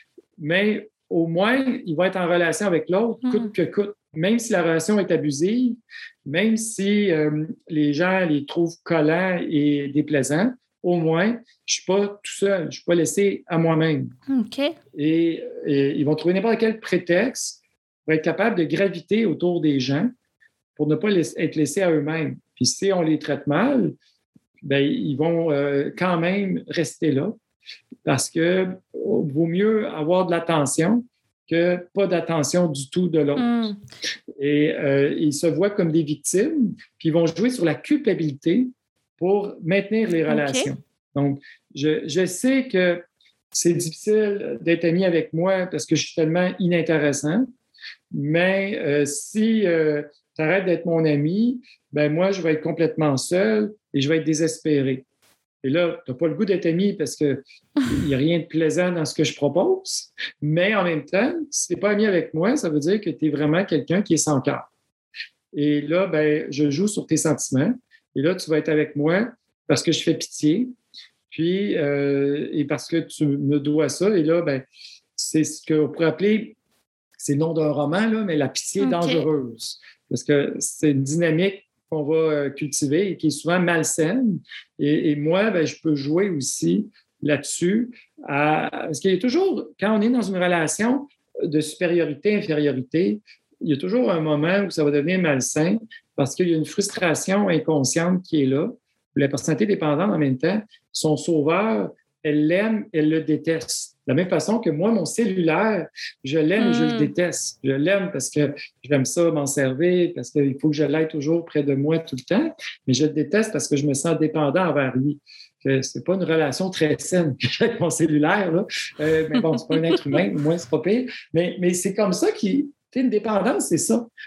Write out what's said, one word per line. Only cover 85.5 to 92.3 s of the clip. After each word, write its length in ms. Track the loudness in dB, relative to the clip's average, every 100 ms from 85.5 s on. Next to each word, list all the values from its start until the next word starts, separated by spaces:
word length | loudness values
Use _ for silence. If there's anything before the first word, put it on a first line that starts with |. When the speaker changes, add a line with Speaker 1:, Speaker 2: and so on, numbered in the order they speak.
Speaker 1:
ben, 140 | 0 0
je 100 | -2
peux 140 | -2 0
jouer 340 | 0 0 0
aussi 580 | -2 -4 -2 0 0 -2 -10 _ _
là-dessus. 680 | -2 -2 -4 -2 0 0 -2 -8 -20 -16 -6
À... 420 | 0 2 0 -2
Parce 280 | -6 -6 -2
qu'il 120 | 0
y 40 | 0
a 40 |
toujours, 480 | 2 2 0 0 -6 -4
quand 180 | 0 2
on 40 |
est 80 | 2
dans 120 | 2
une 160 | 0 0
relation 720 | 0 2 0 0 0 0 -4 _ _ -6
de 160 | -2 0
supériorité-infériorité, 1600 | -2 -2 0 2 0 -2 0